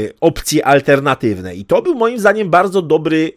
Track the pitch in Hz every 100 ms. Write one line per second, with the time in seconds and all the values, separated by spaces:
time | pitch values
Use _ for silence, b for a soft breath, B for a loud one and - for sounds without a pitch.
0 | 107 - 165 - - 151 135 139 147 139
1 | 139 131 117 92 92 90 98 - 359 269
2 | 226 247 202 214 190 170 190 190 156 156
3 | 156 160 160